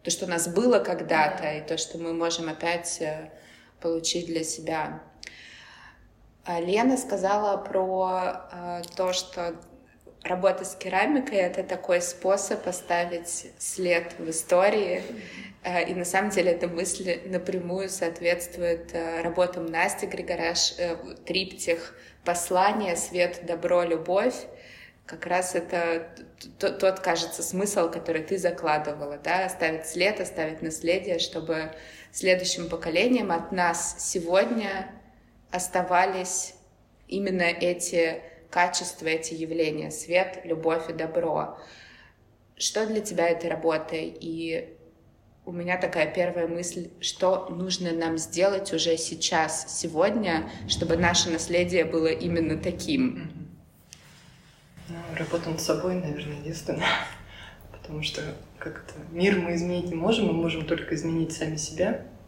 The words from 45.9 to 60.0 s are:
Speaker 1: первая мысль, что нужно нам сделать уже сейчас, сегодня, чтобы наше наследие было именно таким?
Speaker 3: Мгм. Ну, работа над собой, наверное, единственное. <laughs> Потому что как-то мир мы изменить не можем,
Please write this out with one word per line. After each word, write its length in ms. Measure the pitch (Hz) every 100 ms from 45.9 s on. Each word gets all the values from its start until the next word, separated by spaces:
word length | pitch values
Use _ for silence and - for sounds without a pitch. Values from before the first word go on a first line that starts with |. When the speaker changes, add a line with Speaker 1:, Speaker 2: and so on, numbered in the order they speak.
| 170 151
Speaker 1:
первая 340 | 180 175 175 165
мысль, 420 | 170 175 180 170 -
что 480 | - - 185 190 -
нужно 420 | 170 185 180 175
нам 240 | 165 165 160
сделать 560 | - 170 196 196 -
уже 240 | 160 165 160
сейчас, 840 | - 165 - 165 180 - - -
сегодня, 720 | 170 156 202 220 190 165 - - -
чтобы 300 | - 165 165
наше 320 | 175 175 185
наследие 560 | 160 - 175 175 180
было 220 | 160 165 160
именно 500 | 160 175 170 156 151
таким? 500 | 185 175 - 135 127
Speaker 3:
Мгм. 420 | - - - - - - _ - - - - - - - - - - -
Ну, 60 | 165 170 160
работа 320 | 160 170 165
над 100 | 160
собой, 340 | - 156 185
наверное, 440 | 180 156 147 147 143
единственное. 480 | 147 170 - - - - - - -
<laughs> 400 | - - - -
Потому 320 | - - 156
что 180 | 151 - 151 - - -
как-то 360 | 156 156 - 156 151
мир 280 | 170 190 190
мы 160 | 170
изменить 340 | 170 175 180 175
не 60 |
можем, 320 | 165